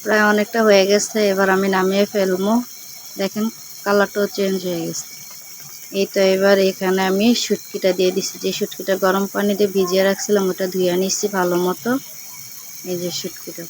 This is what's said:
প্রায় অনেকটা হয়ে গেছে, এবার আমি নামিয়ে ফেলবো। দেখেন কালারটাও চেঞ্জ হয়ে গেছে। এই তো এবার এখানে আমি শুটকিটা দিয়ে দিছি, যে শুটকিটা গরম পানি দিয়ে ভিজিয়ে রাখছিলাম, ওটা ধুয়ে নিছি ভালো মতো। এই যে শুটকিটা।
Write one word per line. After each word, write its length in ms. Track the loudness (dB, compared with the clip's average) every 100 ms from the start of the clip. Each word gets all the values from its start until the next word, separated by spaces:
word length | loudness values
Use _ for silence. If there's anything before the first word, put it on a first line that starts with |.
প্রায় 200 | 2 4 4
অনেকটা 280 | 4 2 2 6
হয়ে 160 | 6 6
গেছে, 260 | 2 2 0 0
এবার 160 | 2 2 4
আমি 120 | 2 2
নামিয়ে 280 | 2 2 0
ফেলবো। 380 | 0 0 0 2 0 -2 -12 -18 -18 -16 -6
দেখেন 260 | -4 -2 -6 -6 -18 -8 0
কালারটাও 400 | 2 2 0 -4 -2
চেঞ্জ 220 | -2 -2 -4
হয়ে 140 | -4 -4
গেছে। 200 | -8 -12 -16 -18 -20 -20 -20 -18 -20 -8 -4
এই 60 | -2
তো 60 | 2 2 4
এবার 220 | 4 6 4
এখানে 320 | 2 0 0 2
আমি 160 | 2 4 2 0
শুটকিটা 460 | -4 -4 -2 0 2
দিয়ে 140 | 2 0
দিছি, 200 | -6 -6
যে 80 | -6 -4
শুটকিটা 340 | -6 -6 -4 0
গরম 220 | 2 2 -2
পানি 180 | -2 0 2
দিয়ে 100 | 0 2
ভিজিয়ে 260 | 0 2 2
রাখছিলাম, 340 | 0 0 2 2
ওটা 140 | -2 -4
ধুয়ে 220 | 0 0 2
নিছি 240 | 0 -2 -2 0
ভালো 180 | 0 2 0
মতো। 260 | -2 -2 -4 -4 -18 -18 -16 -18 -18 -18 -14 -8
এই 60 | -6
যে 80 | -6 -6
শুটকিটা। 440 | -10 -12 -14 -14